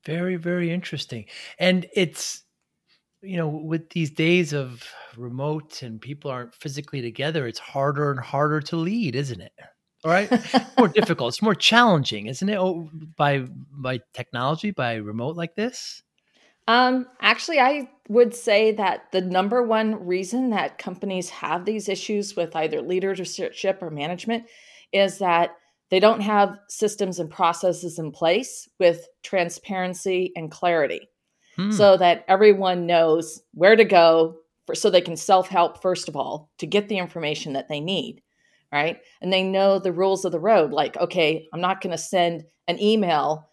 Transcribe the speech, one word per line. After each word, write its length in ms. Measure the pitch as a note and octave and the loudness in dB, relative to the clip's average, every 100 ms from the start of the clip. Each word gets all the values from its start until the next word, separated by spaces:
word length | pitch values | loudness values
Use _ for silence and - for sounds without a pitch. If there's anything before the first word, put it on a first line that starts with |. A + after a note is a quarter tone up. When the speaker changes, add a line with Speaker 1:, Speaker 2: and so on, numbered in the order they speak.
Speaker 1:
Very, 320 | - E3 F3+ F#3 | -6 -4 -4 -4
very 340 | E3+ F3+ E3+ | -2 -2 -2
interesting. 560 | F3 F3 D3 - A#2 G#2 - - - | -4 -6 -10 -10 -12 -14 -18 -20 -2
And 280 | F3+ F#3 E3+ | 2 2 0
it's, 480 | - F3+ C#3+ - - _ _ _ _ _ _ _ _ | -2 -2 -2 -10 -12 _ _ _ _ _ _ _ _
you 140 | G3 F3+ | -8 -4
know, 120 | D#3+ | -4
with 420 | D#3 D#3 E3 D#3+ | -6 -4 -6 -4
these 200 | F3 D#3 | -4 -4
days 420 | D3+ D#3+ F3+ D#3+ | 0 2 2 2
of 320 | D3 C3 A#2+ - - - A2+ | -4 -6 -12 -20 -20 -20 -14
remote 640 | B2 B2+ C#3+ D#3 D3+ - | -12 -6 -4 -6 -8 -16
and 180 | B2+ A2 | -14 -14
people 300 | B2 C#3+ D3 | -14 -12 -10
aren't 240 | B2+ A#2+ | -10 -12
physically 480 | _ D#3 C#3 C#3+ C#3 | _ -12 -12 -10 -8
together, 440 | A#2+ A2+ C#3+ D#3+ B2 | -8 -6 -4 -4 -6
it's 120 | - | -10
harder 520 | - C#3 C#3 C#3+ D3 | -10 -2 -2 0 -2
and 80 | C3 | -4
harder 400 | B2 C#3+ D3+ D3+ | -6 -2 0 0
to 140 | D3 E3+ | -4 -4
lead, 400 | E3 A3+ F#3+ A#2+ | -4 -2 -4 -4
isn't 240 | C#3+ G#2 | -6 -10
it? 120 | E2+ _ - _ _ _ | -14 _ -20 _ _ _
All 80 | D#3+ | 0
right? 180 | F3+ G#3 | 0 2
Speaker 2:
<laughs> 480 | B3 - C4 - - | 0 2 -2 0 4
Speaker 1:
More 100 | A3 | 4
difficult. 460 | G#3+ - E3+ A#2+ | 4 2 0 -2
It's 80 | - | 0
more 140 | A3 F#3+ | 0 2
challenging, 680 | - A3+ A#3+ E3+ B2+ G#2+ G#2 | 4 6 6 4 2 -6 -8
isn't 220 | C3 G3 | -6 -4
it? 80 | G#3 | 0
Oh, 320 | F#3 E3+ D#3+ D#3+ D#3 - | -2 -2 -8 -16 -18 -2
by, 300 | C#3+ C#3 B2+ B2+ C#3 | 0 0 -4 -12 -18
by 280 | C#3 B2+ B2+ _ | -10 -6 -6 _
technology, 560 | - B2 A#2+ C3 D#3+ G#3 | -14 -10 -4 -2 -2 -4
by 240 | G3+ B2 A2+ | -4 -4 -4
remote 400 | G#2 A2 B2 E3 | -6 -6 -6 -6
like 200 | E3 - | -10 -6
this? 460 | A3+ B3+ - - _ _ _ _ _ _ - | -8 -8 -16 -18 _ _ _ _ _ _ 0
Speaker 2:
Um, 380 | A#3 B3+ B3+ B3 _ | 2 4 0 -4 _
actually, 400 | - A3+ - D#4 | 0 0 0 2
I 280 | B3+ D4 C4 _ _ | 2 2 -8 _ _
would 260 | G#3+ A#3+ | 4 4
say 380 | - - G#3 A3 | 2 2 4 4
that 380 | G#3+ F#3+ - - | 2 -2 -2 -2
the 80 | F#3+ | -2
number 420 | F#3 F#3 G3 B3 | 0 0 0 0
one 420 | A#3+ A3 A3 A3 F3+ | 0 0 0 -4 -4
reason 440 | F3+ F#3 A#3+ C4 | -4 -4 -4 -2
that 280 | G#3 D3+ - | -2 -4 -8
companies 520 | - F3+ G#3 F#3 F3 | -12 -8 -6 -6 -8
have 340 | - - E3+ | -10 -6 -4
these 240 | F3+ A3 G3+ | -4 -6 -4
issues 480 | F#3+ - G#3 G3+ - | -6 -4 -4 -4 -6
with 180 | E3+ | -6
either 260 | E3 D#3+ D3+ | -2 -4 -4
leadership 1000 | D3 F#3 F#3+ F#3+ F3 - F3 - G3 F#3+ | -4 -4 -2 -6 -8 -8 -8 -4 -4 -4
or 100 | F3 | -6
management 560 | D3+ D3 F3 A3 A3+ A#3 - - - _ | -8 -8 -8 -6 -6 -8 -20 -20 -20 _
is 260 | G3 G3 F#3 | 2 2 0
that 380 | F#3+ E3+ E3+ - _ _ _ | 0 2 2 -4 _ _ _
they 100 | F#3+ | 4
don't 200 | G#3 A3+ | 4 4
have 380 | G3+ G#3+ G3 F#3+ _ | 0 2 2 0 _
systems 520 | - G#3+ G#3 F#3+ F3 | -4 -4 -2 -6 -4
and 100 | D#3+ | -8
processes 680 | - F3 E3+ F#3 D#3+ F3 D#3+ | 0 0 2 -2 -2 -6 -8
in 100 | D#3+ | -10
place 580 | D3+ E3 F#3+ C4 - - _ | -2 2 2 -2 -14 -18 _
with 260 | F3+ E3 - _ | 2 2 -8 _
transparency 1120 | - G3 E3+ - - F#3+ F3+ F3+ G3 F#3 F#3 | -4 -2 -2 -4 -8 -6 -4 -4 -2 -2 -2
and 160 | F3 D#3+ | -6 -12
clarity 580 | - F3+ E3+ C#3+ E2 - _ _ _ _ | -4 0 0 0 -4 -10 _ _ _ _
Speaker 1:
Hmm. 160 | - G3 | -6 -4
Speaker 2:
so 260 | G#3+ G3+ F#3+ | 6 8 8
that 280 | F3+ E3+ - | 6 4 2
everyone 560 | F#3+ G#3+ G3 F#3+ F3+ | 6 8 6 2 0
knows 560 | E3+ E3+ E3 D#3+ D#3+ - _ | 2 4 4 4 0 -12 _
where 220 | - F3+ A3 | 4 6 8
to 80 | |
go 560 | A3 F#3 E3+ E3 D#3+ E3 _ _ - | 8 8 8 6 2 -2 _ _ -10
for, 80 | |
so 160 | D#3+ - | -2 4
they 100 | F3+ | 2
can 160 | F3 D#3+ | 2 -10
self-help, 640 | - F#3+ F#3 F#3 E3+ - | 2 2 2 0 0 0
first 280 | F#3+ F3 - | -4 -4 -6
of 80 | D3 | -6
all, 340 | C3+ D3+ - _ | -6 -8 -12 _
to 80 | D#3+ | -2
get 220 | G3 G3+ | -2 0
the 100 | G3+ | -6
information 540 | F3+ E3+ D3+ D3+ D#3+ | -6 -6 -6 -6 -6
that 160 | C3+ C3 | -8 -6
they 100 | D3 | -8
need, 400 | D#3 F#3+ C3 - _ _ _ _ _ | -4 -6 -6 -12 _ _ _ _ _
right? 260 | C#3+ D#3 - _ _ | -4 -4 -4 _ _
And 100 | F3 | -2
they 120 | F#3+ | 0
know 340 | F#3+ F#3+ G3 G3 | 0 2 2 2
the 140 | F#3 | 0
rules 320 | E3+ F#3+ F#3+ | 0 0 0
of 80 | F#3+ | -2
the 80 | E3 | -2
road. 320 | F3+ G#3+ D3+ | 2 2 2
Like, 240 | C#3+ C#3 - | 0 -4 -2
"Okay, 520 | E3+ F3+ D#3 D#3 - | -4 2 2 0 -6
I'm 80 | D#3+ | -4
not 200 | F3+ F#3+ | -4 -2
gonna 160 | F#3 E3 | -4 -8
send 480 | - F#3+ E3+ E3+ D#3+ _ - | -4 0 0 -2 -12 _ -8
an 160 | F3 | -2
email 640 | G#3 A3 F#3 D#3 C#3+ D#3 _ | 2 2 2 0 0 -4 _